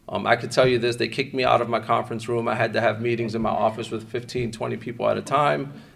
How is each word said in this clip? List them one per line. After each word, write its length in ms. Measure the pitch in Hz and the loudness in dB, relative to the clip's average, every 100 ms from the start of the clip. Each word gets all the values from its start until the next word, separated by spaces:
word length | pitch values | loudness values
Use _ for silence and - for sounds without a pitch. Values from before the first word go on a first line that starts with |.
| - | -8
Um, 180 | 98 104 | -2 2
I 80 | |
could 160 | 120 131 | 2 2
tell 160 | - 131 | 4 4
you 140 | 120 | 4
this, 160 | 120 117 | 2 0
they 100 | 110 | -2
kicked 260 | - 123 | -2 -4
me 120 | 131 | 0
out 160 | 123 120 | 4 4
of 80 | 117 | 2
my 100 | 113 | -2
conference 500 | 110 117 113 117 117 | 0 0 0 -6 -2
room. 200 | 117 113 | -2 0
I 80 | 110 | 0
had 160 | 113 | 0
to 80 | 107 | 2
have 200 | 113 107 | 0 0
meetings 360 | 120 117 113 113 | 0 0 -2 0
in 40 | |
my 100 | 107 | 0
office 420 | - 110 113 110 | 2 0 0 -6
with 180 | 110 - | -6 -6
fifteen, 400 | 123 120 127 117 | -8 -6 -4 -4
twenty 260 | 113 120 117 | -4 -6 -4
people 320 | 120 117 110 | -8 0 2
at 80 | 104 | 2
a 60 | |
time. 500 | 104 139 147 147 139 - - | 2 2 2 0 -4 -10 -20